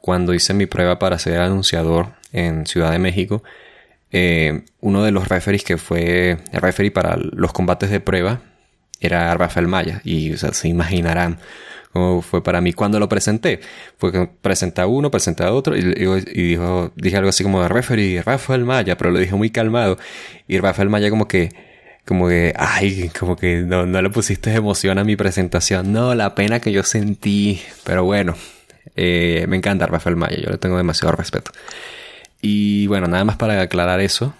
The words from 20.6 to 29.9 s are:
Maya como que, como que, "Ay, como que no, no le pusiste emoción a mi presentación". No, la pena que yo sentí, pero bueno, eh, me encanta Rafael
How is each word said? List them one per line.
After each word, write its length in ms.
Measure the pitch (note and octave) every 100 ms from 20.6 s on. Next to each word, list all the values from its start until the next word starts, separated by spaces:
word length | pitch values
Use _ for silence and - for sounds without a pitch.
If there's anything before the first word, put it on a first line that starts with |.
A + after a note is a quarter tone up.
| F#2+ F2+ G2+
Maya 200 | G#2+ G#2
como 180 | A2 G#2
que, 240 | F#2 E2 - - - - - -
como 220 | F#2 F2+
que, 240 | F2 E2+ -
"Ay, 520 | - - G2 F#2+ F2 -
como 180 | F2+ F2
que 260 | F2+ F2
no, 240 | F2 F2+ F2+
no 160 | F#2
le 80 | F#2+
pusiste 440 | A2+ - G2+ A2
emoción 460 | A2 G#2+ G2 F#2+ G2
a 40 |
mi 120 | G#2 G2+
presentación". 760 | G2+ F#2 F2+ F#2+ - F#2+ F#2
No, 240 | A2 B2 A#2+
la 200 | G2+ -
pena 240 | G2+ A#2
que 100 | A2+
yo 120 | G2
sentí, 760 | F#2 A2 G#2 G2 G#2 G2+ G#2 F#2 - -
pero 200 | F2+ F#2 F#2
bueno, 300 | G2+ F2+ E2 - - _ - - -
eh, 500 | F2+ F2 E2+ E2 E2+
me 100 | F#2+
encanta 280 | G2+ G2
Rafael 280 | E2+